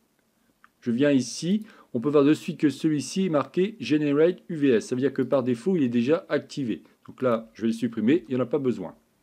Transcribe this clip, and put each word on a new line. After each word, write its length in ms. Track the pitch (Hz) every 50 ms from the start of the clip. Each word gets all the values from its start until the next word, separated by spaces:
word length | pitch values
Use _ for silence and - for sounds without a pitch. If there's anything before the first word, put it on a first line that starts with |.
| _ _ _ _ _ _ _ _ _ _ _ _ _ _ _ _
je 100 | - 123
viens 180 | 113 123 143 147
ici, 540 | 143 127 117 - - - 160 175 208 208 214 - - - - _ -
on 60 | 123
peut 100 | 131 147
voir 140 | 143 147 139
de 80 | 147
suite 260 | 156 151 - - 151 -
que 120 | 160 143
celui-ci 560 | 131 - - 160 151 143 135 - - 190 190
est 20 | 185
marqué 460 | 156 139 135 - - 175 185 214 - -
Generate 580 | 120 107 151 151 151 143 143 147 160 180 180 - _ -
U 60 | 170
V 140 | 151 143 135
S. 180 | 117 104 -
Ça 80 | - 127
veut 60 | 127
dire 120 | 135 135
que 100 | 135 -
par 200 | 131 131 143 135
défaut, 320 | 120 127 123 120 - 190 190
il 80 | 165
est 60 | 135 120
déjà 380 | 117 120 117 135 160 185 - -
activé. 560 | 156 139 131 - - 151 131 110 92 - - _ _ _ _
Donc 140 | - - -
là, 300 | 127 123 113 110 - -
je 80 | _ -
vais 60 | 110
le 80 | 113 113
supprimer, 500 | 117 123 113 - 113 104 120 156 175 -
il 80 | - 127
n'y 60 | 127
en 40 | 123
a 20 |
pas 120 | 120 160 151
besoin. 360 | 135 123 104 101 87 78 - _ _ _ _ _